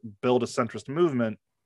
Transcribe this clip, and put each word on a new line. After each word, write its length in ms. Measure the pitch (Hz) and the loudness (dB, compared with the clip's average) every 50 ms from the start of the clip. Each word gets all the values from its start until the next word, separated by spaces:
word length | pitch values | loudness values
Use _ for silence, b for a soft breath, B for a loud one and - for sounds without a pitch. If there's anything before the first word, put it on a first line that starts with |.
| - 110 104 _ - | -6 -12 -8 _ 2
build 180 | 123 127 123 | 2 2 2
a 60 | 117 | 2
centrist 420 | 107 - - 120 113 - 110 - - | 0 -2 -2 -2 -2 -6 -10 -10 -6
movement. 480 | 139 160 175 165 135 123 117 110 110 - _ _ _ _ _ | 0 2 2 2 2 2 0 -2 -4 -8 _ _ _ _ _